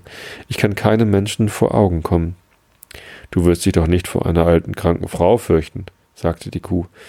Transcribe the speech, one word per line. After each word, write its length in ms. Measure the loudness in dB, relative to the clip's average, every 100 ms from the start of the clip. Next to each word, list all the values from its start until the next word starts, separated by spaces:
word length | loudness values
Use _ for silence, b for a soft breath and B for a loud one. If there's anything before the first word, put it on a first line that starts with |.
| -6 B B B B
„Ich 100 | -2
kann 180 | -2 0
keinem 340 | 0 2 2
Menschen 400 | 2 0 0 -2
vor 260 | 0 0 2
Augen 280 | 2 2
kommen.“ 320 | 0 0 0 -6 _ _ _ _ -20 B B B B
„Du 140 | 0 2
wirst 200 | 2 2
dich 80 |
doch 140 | 2 2
nicht 200 | 0 -2
vor 180 | -4 0
einer 200 | 2 4
alten, 300 | 4 0 -4
kranken 320 | -2 -2 -2
Frau 300 | 0 2 2
fürchten“, 480 | 2 0 0 -10 -14 -18 _ _
sagte 340 | -4 -4 -8
die 100 | -10
Kuh. 260 | -4 -4 -4 B